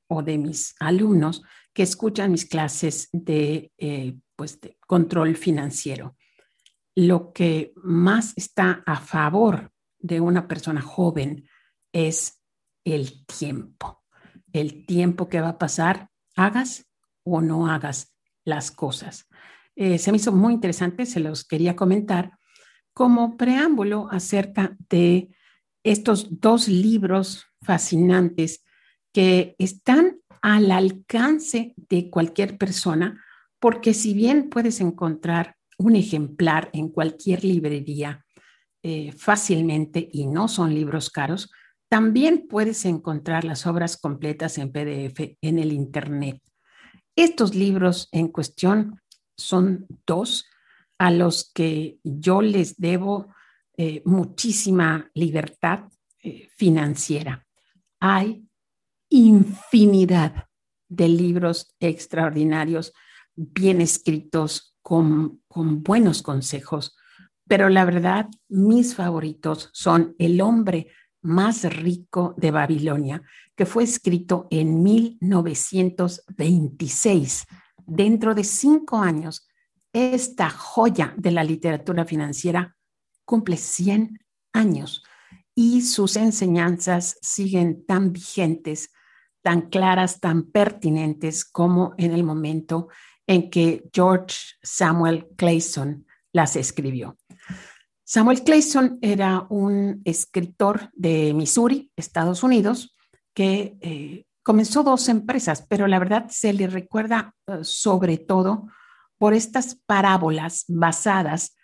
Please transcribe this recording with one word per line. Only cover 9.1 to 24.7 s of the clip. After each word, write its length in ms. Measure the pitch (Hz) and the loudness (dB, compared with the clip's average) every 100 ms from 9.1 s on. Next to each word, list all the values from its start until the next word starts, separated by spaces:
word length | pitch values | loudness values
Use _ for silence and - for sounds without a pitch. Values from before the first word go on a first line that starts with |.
| 160 151 185 226 160 - _ _ _ | -4 0 2 2 0 -6 _ _ _
de 200 | 175 165 | -6 -2
una 280 | 170 175 175 | 0 0 -2
persona 340 | 156 160 151 | -8 -6 -6
joven 640 | 127 - 175 160 135 147 - _ _ _ _ | -6 -2 -2 0 -6 -8 -16 _ _ _ _
es 480 | 170 160 160 - - _ _ _ _ | -4 -2 -4 -8 -12 _ _ _ _
el 420 | 170 151 131 - - | -6 -6 -6 -12 -20
tiempo. 800 | - 143 131 - _ - - _ _ _ _ _ | -12 -10 -10 -12 _ -16 -18 _ _ _ _ _
El 340 | 156 147 - - | -6 -6 -8 -4
tiempo 420 | 175 180 175 180 | 0 0 -2 -4
que 100 | 170 | -4
va 100 | 165 | -4
a 80 | 165 | -4
pasar, 500 | 156 - 165 196 - _ _ - | -6 -2 -2 -2 -8 _ _ -2
hagas 520 | 196 226 254 - - _ _ _ | 0 0 -4 -8 -18 _ _ _
o 160 | 175 165 | -4 -2
no 260 | 160 160 165 | 0 0 -2
hagas 480 | 156 143 135 - _ _ _ | -2 -6 -10 -12 _ _ _
las 280 | - 151 139 | -6 -6 -8
cosas. 580 | - 143 - - - _ _ - - _ - | -8 -8 -8 -12 -18 _ _ -20 -20 _ -4
Eh, 240 | 190 170 | 0 0
se 120 | - | 2
me 60 | 208 | 0
hizo 160 | 214 | 2
muy 200 | 185 220 | 4 4
interesante, 520 | 233 190 170 180 180 247 | 2 -2 -2 -4 -4 -6
se 140 | 175 | -4
los 260 | 156 156 - | -4 -6 -6
quería 300 | 156 175 175 | -2 0 0
comentar 560 | 185 202 208 180 185 - _ _ _ _ _ | 2 2 0 -2 -4 -10 _ _ _ _ _
como 440 | - 247 240 233 233 | 0 2 4 2 -2
preámbulo 720 | 247 262 320 269 202 214 208 | 0 2 2 2 0 -4 -4
acerca 640 | 185 180 202 196 208 190 | -6 -2 -2 -2 -2 -4